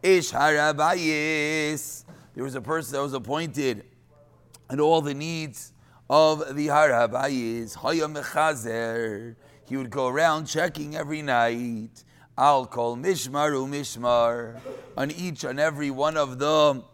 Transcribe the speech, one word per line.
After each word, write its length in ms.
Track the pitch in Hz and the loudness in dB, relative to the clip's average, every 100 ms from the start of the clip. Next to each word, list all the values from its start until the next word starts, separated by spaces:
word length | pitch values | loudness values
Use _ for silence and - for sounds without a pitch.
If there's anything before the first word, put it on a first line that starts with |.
Ish 260 | 185 185 151 | 6 4 4
Harabayis. 1700 | - 151 151 151 147 156 185 160 156 151 156 151 156 151 151 - - - - - - | 2 4 4 2 2 2 2 2 0 0 0 0 0 -2 -4 -8 -14 -18 -20 -18 -10
There 80 | |
was 100 | 135 | -8
a 80 | 127 | -8
person 320 | 110 160 139 | -4 -4 -2
that 80 | 139 | -4
was 120 | 143 | -4
appointed 720 | 131 107 151 165 120 135 107 - _ _ _ _ _ _ - _ | -4 -4 -4 -4 -2 0 -2 -8 _ _ _ _ _ _ -20 _
and 100 | 135 | 0
all 220 | 151 165 | 4 4
the 140 | 147 139 | 0 -4
needs 580 | 160 165 156 - - _ _ _ _ | -6 -6 -8 -12 -18 _ _ _ _
of 480 | 147 156 151 139 143 | 6 6 4 -2 -2
the 120 | 147 | 2
Har 220 | 147 151 | 4 6
Habayis. 840 | 120 117 123 139 131 117 117 113 - | 4 2 0 -2 -2 -2 -4 -8 -6
Haya 300 | - 165 151 | -2 0 -2
Mechazer. 1300 | 147 139 156 156 143 113 113 117 117 113 104 117 117 - - - | -4 -4 0 2 0 -4 -4 -2 -2 -4 -6 -10 -16 -20 -20 -8
He 100 | 135 | -6
would 140 | 127 | -4
go 180 | 139 127 | -2 0
around 380 | 135 165 156 156 | 2 2 2 -2
checking 500 | 156 175 151 147 156 | -2 -2 -4 -10 -8
every 280 | 147 156 | -6 -6
night. 800 | 147 120 117 120 123 113 113 - _ _ - - | 0 2 2 0 -4 -6 -8 -16 _ _ -14 2
I'll 300 | 139 139 127 | 4 4 0
call 280 | 123 120 120 | -4 -4 -2
Mishmar 580 | 165 175 127 143 151 | -2 -2 -2 0 0
u 120 | 139 131 | 0 -4
Mishmar. 920 | 143 139 120 123 120 117 120 117 120 - - - - | -6 -8 -4 2 4 4 0 -8 -12 -14 -14 -10 -4
On 120 | 139 | -4
each 340 | 165 180 151 | -4 -8 -6
and 160 | 147 135 | -8 0
every 300 | 156 147 147 | 0 0 -4
one 260 | 135 151 160 | 0 0 2
of 220 | 139 127 | -2 0
the 460 | 143 151 151 131 - | 2 4 4 2 -6